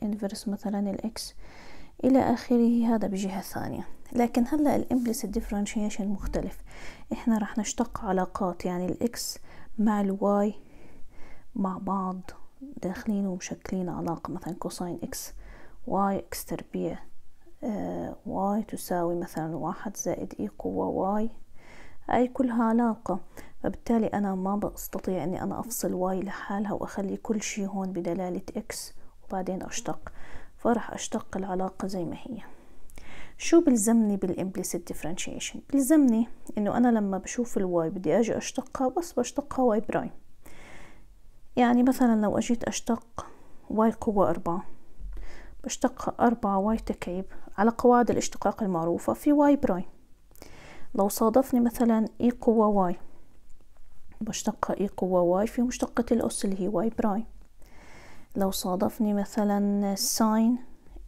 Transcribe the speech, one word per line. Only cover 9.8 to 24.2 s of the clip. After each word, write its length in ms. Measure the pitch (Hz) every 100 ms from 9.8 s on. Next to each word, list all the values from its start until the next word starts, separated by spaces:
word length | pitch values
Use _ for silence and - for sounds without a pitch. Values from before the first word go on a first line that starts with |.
| 214 208
الواي 540 | 202 196 202 202 208 208 - - - - - - - - -
مع 240 | - 185 185
بعض 520 | 190 196 185 185 - - - - 269 -
داخلين 440 | 180 190 226 202 196
ومشكلين 640 | 185 - 175 - 190 180
علاقة، 440 | 156 175 160 -
مثلًا 220 | 175 -
كوساين 440 | 180 - - 180 170
إكس 300 | - - - - - - - - -
واي 320 | 185 196 196
إكس 260 | - -
تربيع، 540 | - 175 - 185 175 185 - - - - - -
آه، 520 | 262 202 180 175 - - -
واي 360 | - 196 208
تساوي 520 | 208 190 - 175 170
مثلًا 420 | 175 175 - 160 160
واحد 400 | 156 190 208 -
زائد 380 | 180 - 190 -
إي 80 | 202 -
قوة 280 | 185 185 185
واي، 440 | - 190 214 226 - - - - - - - -
هاي 200 | 226 247
كلها 360 | 247 262 226
علاقة. 560 | 226 226 240 220 - 180 - - - -
فبالتالي 440 | 202 196 - 233 214
أنا 280 | 208